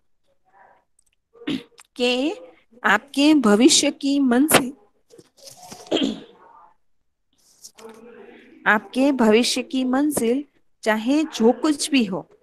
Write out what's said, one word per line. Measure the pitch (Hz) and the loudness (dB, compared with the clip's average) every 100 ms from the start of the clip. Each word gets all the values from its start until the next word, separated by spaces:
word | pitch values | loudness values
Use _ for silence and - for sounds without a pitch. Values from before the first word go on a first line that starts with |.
| _ _ _ _ _ _ _ _ _ _ _ _ _ 466 466 - - _ - - | _ _ _ _ _ _ _ _ _ _ _ _ _ -16 -10 -10 -12 _ -16 -4
कि | 247 247 294 466 - _ _ - | -4 -2 -4 -8 -16 _ _ -6
आपके | - 208 - 269 294 | -2 -2 -2 0 2
भविष्य | 302 226 208 277 - 285 | 4 4 4 4 4 -2
की | 294 277 277 | -2 -2 0
मंजिल, | 269 240 311 - 254 - _ _ _ - - _ - - - - - - 240 208 - - - - - _ _ _ _ _ _ _ _ _ - - 220 220 233 - - - - - 185 | 2 2 2 0 -2 -12 _ _ _ -20 -20 _ -20 -20 -20 -16 -6 -4 -4 -8 -16 -20 -20 -20 -20 _ _ _ _ _ _ _ _ _ -20 -20 -20 -20 -20 -20 -20 -20 -20 -4 0
आपके | 208 - 247 277 | 0 0 -2 0
भविष्य | 262 220 220 240 254 | 2 2 2 2 -4
की | 240 262 | -6 -6
मंजिल | 254 254 302 277 233 262 294 _ _ _ | -2 -2 -2 -2 -2 -4 -6 _ _ _
चाहे | 220 214 226 294 | -4 -4 0 -2
जो | 311 - 226 | -2 0 0
कुछ | 233 311 294 - | 2 -2 -2 0
भी | 277 | 0
हो, | 202 175 - _ | 0 -6 -12 _